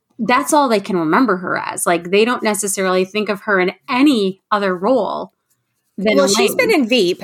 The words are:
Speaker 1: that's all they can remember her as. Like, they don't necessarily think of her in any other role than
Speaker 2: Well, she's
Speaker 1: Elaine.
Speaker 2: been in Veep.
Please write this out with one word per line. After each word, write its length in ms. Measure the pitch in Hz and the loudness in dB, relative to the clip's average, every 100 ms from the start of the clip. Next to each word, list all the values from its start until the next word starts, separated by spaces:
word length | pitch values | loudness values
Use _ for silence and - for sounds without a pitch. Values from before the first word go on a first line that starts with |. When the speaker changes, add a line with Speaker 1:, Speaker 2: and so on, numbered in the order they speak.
| _ - | _ -8
Speaker 1:
that's 340 | 214 247 277 | -2 0 2
all 160 | 311 269 | 2 2
they 100 | 214 | 0
can 180 | 202 185 | 0 -2
remember 400 | 156 190 254 185 | 0 0 2 -2
her 200 | 180 - | -4 -6
as. 280 | - - - | -6 -2 0
Like, 260 | 170 170 | 0 0
they 140 | 196 226 | 2 2
don't 180 | 247 | 0
necessarily 640 | 220 202 208 196 190 185 190 | -2 -2 -4 -2 0 0 -2
think 240 | 208 208 | -4 -4
of 120 | 196 | -6
her 180 | - 190 | -2 0
in 120 | 180 - - | 0 -4 -6
any 520 | 254 294 240 190 190 - | 2 4 4 0 -4 -4
other 240 | 208 196 180 | -2 -2 -2
role 560 | 196 254 190 151 190 _ _ _ _ _ _ - | 0 0 0 -6 -10 _ _ _ _ _ _ -4
than 180 | 202 202 | 0 2
Speaker 2:
Well, 100 | - | 2
she's 240 | - 403 | 2 0
Speaker 1:
Elaine. 60 | 370 480 | 0 0
Speaker 2:
been 120 | 370 | 2
in 60 | 226 | 2
Veep. 320 | 247 175 180 | 2 0 -2